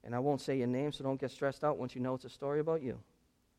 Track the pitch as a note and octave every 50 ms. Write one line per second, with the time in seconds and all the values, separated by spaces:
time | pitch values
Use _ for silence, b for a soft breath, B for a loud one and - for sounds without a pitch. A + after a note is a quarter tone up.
0 | - A2+ A#2 B2 C3 C#3+ C#3+ B2+ - - C3+ C3+ A#2+ B2 B2 B2+ C#3+ D3 C#3+ -
1 | C3+ C3+ C3+ C3+ C#3 B2+ - - C#3+ C#3 C3+ - - D3+ C#3+ F2 B2+ B2+ - B2+
2 | B2 B2+ C3 C3 - B2+ - - C#3+ C#3 D3 D3+ D3+ D#3+ D#3+ E3 C3 B2+ - A#2
3 | G#2 _ _ _ _ _ _ _ _ _ _